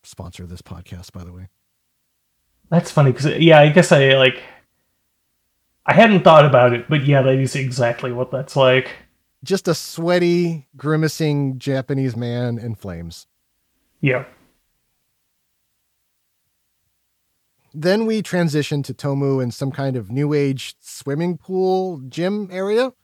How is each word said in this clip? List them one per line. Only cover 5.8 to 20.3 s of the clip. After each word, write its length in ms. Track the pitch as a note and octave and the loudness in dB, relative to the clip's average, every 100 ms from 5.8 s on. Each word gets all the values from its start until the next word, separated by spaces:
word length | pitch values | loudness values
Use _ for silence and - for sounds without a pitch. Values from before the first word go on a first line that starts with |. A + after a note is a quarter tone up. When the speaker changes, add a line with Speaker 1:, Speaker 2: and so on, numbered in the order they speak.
| - | 0
Speaker 2:
I 80 | |
hadn't 300 | C#3+ A3 F#3+ | 4 6 6
thought 220 | F3 D#3 D3 | 8 8 8
about 280 | B2+ B2 | 6 4
it, 160 | A#2+ - | 2 -2
but 160 | D3+ C#3 | -2 2
yeah, 160 | C#3 | 2
that 140 | C3 C3+ | 2 0
is 200 | C3 C#3+ | -2 -4
exactly 560 | C3 B2 A#2 A#2+ C3 | -6 -2 -4 -4 -8
what 200 | A#2+ B2+ | -8 -8
that's 240 | C3 C#3+ D3+ | -8 -6 2
like. 340 | C3 B2+ - - _ _ _ _ | 4 4 0 -14 _ _ _ _
Speaker 1:
Just 240 | C3+ F#3+ - | -6 -4 -2
a 80 | D#3 | -6
sweaty, 920 | - - E3+ F3 F3 F3 F3 D#3+ - C#3 | -6 -8 -2 0 2 0 -2 -4 -12 -10
grimacing 840 | C#3 D#3 D#3 - D#3 C#3+ C#3 C3 | -4 -2 -2 -2 -2 0 -2 -6
Japanese 560 | C#3 C3+ B2+ C#3 C3 A#2 | -4 -6 -4 -4 -4 -4
man 400 | A#2+ A#2+ B2 A#2 | -6 -4 -4 -6
in 160 | A#2 G#2+ | -8 -12
flames. 520 | G2 E2+ E2+ E2 _ _ _ _ _ _ _ _ | -12 -12 -12 -16 _ _ _ _ _ _ _ _
Speaker 2:
Yeah. 240 | C#3+ B2+ B2+ _ _ _ _ _ _ _ _ _ _ _ _ _ _ _ _ _ _ _ _ _ _ _ _ _ _ _ _ _ _ _ _ _ _ | -2 -2 -6 _ _ _ _ _ _ _ _ _ _ _ _ _ _ _ _ _ _ _ _ _ _ _ _ _ _ _ _ _ _ _ _ _ _
Speaker 1:
Then 320 | D3+ D#3+ G3+ A3+ | -6 -2 0 0
we 160 | A3 | -4
transition 600 | F#3 F3+ E3+ D3 C#3 D3 | -4 -2 -2 -2 -4 -6
to 100 | C3+ | -6
Tomu 480 | C3 D3 C#3 C#3 C3+ | -8 -6 -4 -2 -2
in 80 | B2 | -4
some 200 | - C3+ | -6 -8
kind 240 | B2+ C#3 B2+ | -6 -6 -6
of 140 | G2 | -6
new 220 | B2 D3 | -4 -2